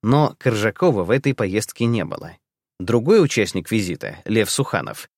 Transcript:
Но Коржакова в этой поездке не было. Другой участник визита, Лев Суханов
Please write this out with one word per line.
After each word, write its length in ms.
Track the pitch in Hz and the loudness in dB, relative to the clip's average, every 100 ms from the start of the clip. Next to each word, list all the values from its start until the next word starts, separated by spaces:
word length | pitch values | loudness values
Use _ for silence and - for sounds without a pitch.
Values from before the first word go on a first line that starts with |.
Но 320 | 110 143 151 - | 4 4 2 0
Коржакова 640 | 135 110 107 - 180 110 | -2 0 -2 2 0 2
в 80 | 87 | 0
этой 220 | 131 143 | 0 0
поездке 520 | 127 101 101 - - 120 | -2 -2 -2 -4 -4 -2
не 180 | 117 | 0
было. 300 | 80 - - - _ _ _ _ | -4 -10 -14 -20 _ _ _ _
Другой 440 | 92 117 131 220 | 0 0 4 4
участник 480 | 156 - 98 92 80 | 4 2 0 -2 -2
визита, 460 | 113 92 76 52 - - | -2 -2 -6 -8 -12 -2
Лев 260 | 110 104 | 0 0
Суханов 580 | - 131 98 67 - - | 0 -2 -2 -4 -12 -18